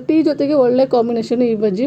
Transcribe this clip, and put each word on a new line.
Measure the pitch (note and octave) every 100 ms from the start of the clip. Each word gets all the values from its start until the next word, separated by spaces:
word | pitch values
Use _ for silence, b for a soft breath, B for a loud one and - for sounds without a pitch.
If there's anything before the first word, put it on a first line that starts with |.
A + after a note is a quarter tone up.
| B3+
ಟೀ | D#4
ಜೊತೆಗೆ | D4+ C#4+ C#4+
ಒಳ್ಳೆ | D4 B3 B3+ C4
ಕಾಂಬಿನೇಷನ್ | B3 A#3 A#3 A3+ A#3+
ಈ | A#3+
ಬಜ್ಜಿ. | A3 G#3+ F#3